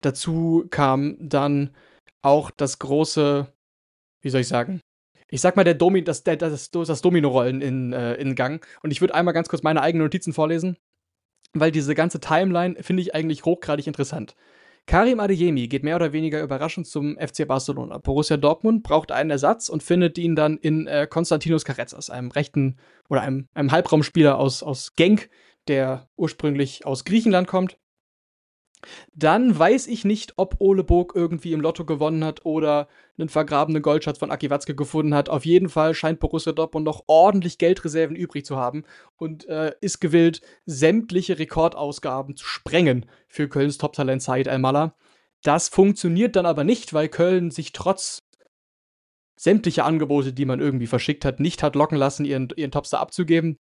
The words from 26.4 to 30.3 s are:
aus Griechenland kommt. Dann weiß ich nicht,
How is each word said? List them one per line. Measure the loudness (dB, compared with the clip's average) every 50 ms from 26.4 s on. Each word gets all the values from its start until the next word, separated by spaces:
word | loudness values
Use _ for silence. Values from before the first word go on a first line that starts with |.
| -2 -2 0 0 -2 -4 -4 -10 -6
aus | -6 -6 -6 -4
Griechenland | 0 0 2 4 4 2 2 0 0
kommt. | -2 -2 -2 -2 -6 _ _ _ _ _ _ _ _ _ _ _ _ _ _ _ _ _ _ _ _ _ -20 -20 -20 -20 -20 _ _
Dann | 0 2 2 4 4 4 2 4 4
weiß | 4 4 4 2 0 -4
ich | -8 -2 0
nicht, | 0 -2 -2 -4 -12